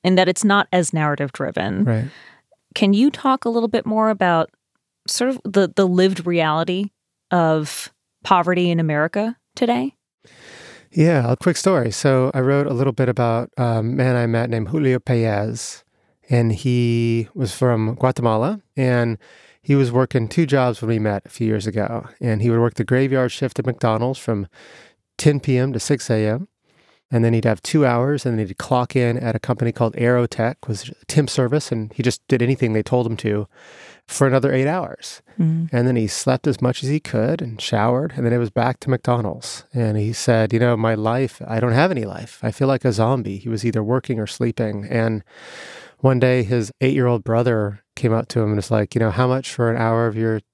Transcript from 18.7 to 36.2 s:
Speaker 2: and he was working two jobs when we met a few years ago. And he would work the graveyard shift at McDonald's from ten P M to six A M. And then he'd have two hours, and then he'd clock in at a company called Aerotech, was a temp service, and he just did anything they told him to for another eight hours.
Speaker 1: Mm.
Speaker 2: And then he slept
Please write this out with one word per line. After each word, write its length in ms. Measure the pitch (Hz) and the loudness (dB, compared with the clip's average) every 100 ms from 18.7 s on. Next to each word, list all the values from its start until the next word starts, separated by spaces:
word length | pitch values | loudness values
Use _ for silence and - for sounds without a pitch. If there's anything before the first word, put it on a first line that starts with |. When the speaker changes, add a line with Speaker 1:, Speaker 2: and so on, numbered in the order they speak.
| - | -2
Speaker 2:
and 420 | 127 123 117 110 - - - _ | 0 2 0 -4 -10 -20 -20 _
he 140 | - 139 | 0 2
was 160 | 127 | 4
working 360 | 120 131 127 113 | 2 2 0 0
two 180 | - 156 | 0 2
jobs 360 | 139 123 113 | 2 2 -2
when 80 | 113 | -2
we 100 | 113 | 0
met 260 | 107 101 - | 0 -2 -8
a 40 | |
few 180 | - 110 | -4 -2
years 200 | 107 107 | 0 -2
ago. 400 | 104 101 113 - _ | -2 -2 -4 -10 _
And 220 | 123 110 | -2 0
he 80 | 117 | 2
would 100 | 117 | 4
work 140 | 117 | 2
the 100 | - | 0
graveyard 480 | 107 127 135 131 127 | 0 2 2 2 0
shift 280 | - 131 - | -2 -4 -2
at 60 | 123 | -4
McDonald's 540 | 123 117 110 120 131 | -2 0 0 -2 -4
from 280 | - 107 95 - - - - _ _ - | -4 -4 -6 -12 -20 -20 -20 _ _ 0
ten 220 | 151 143 | 2 2
P 180 | - 127 | 0 0
M 120 | 135 | 0
to 60 | 120 | -4
six 300 | - 143 - | -2 -4 0
A 160 | 110 107 | 0 0
M. 200 | 117 196 _ _ _ _ _ _ | -2 -6 _ _ _ _ _ _
And 120 | 120 117 | 2 2
then 80 | |
he'd 100 | 113 | 2
have 180 | 113 110 | 2 -2
two 240 | - 156 135 | 0 2 4
hours, 400 | 120 131 147 131 | 2 0 0 -2
and 140 | 113 | -2
then 80 | 98 | -4
he'd 100 | 95 | -8
clock 380 | - 127 120 131 | -2 0 2 0
in 220 | 120 120 | 0 0
at 180 | 120 113 | -2 -4
a 40 | |
company 340 | - 123 117 | -4 -2 -2
called 220 | - 113 - | 0 -2 2
Aerotech, 600 | 117 123 120 - 113 - - | 2 2 0 0 -2 -4 -8
was 220 | 104 123 | -8 -8
a 180 | - - | -16 -2
temp 220 | 156 139 | 0 0
service, 400 | - 123 147 - | 0 0 0 -2
and 220 | 117 107 | -6 -6
he 100 | - | -2
just 240 | 123 - - | -2 -2 -2
did 120 | 131 | 0
anything 300 | 120 135 117 | 2 0 0
they 100 | 110 | 0
told 240 | 107 123 117 | 0 0 0
him 120 | 110 | -2
to 320 | 107 104 104 _ - - - - - | -2 -2 -4 _ -20 -20 -20 -20 -14
for 180 | - 135 | 0 2
another 280 | 131 135 | 2 2
eight 120 | 131 139 | 0 0
hours. 560 | 180 139 - - - _ - | -2 -6 -12 -16 -18 _ -2
Speaker 1:
Mm. 300 | 165 165 165 | 0 0 -2
Speaker 2:
And 120 | 123 123 | 0 2
then 120 | 123 | 2
he 100 | 107 | 0
slept 400 | - | -2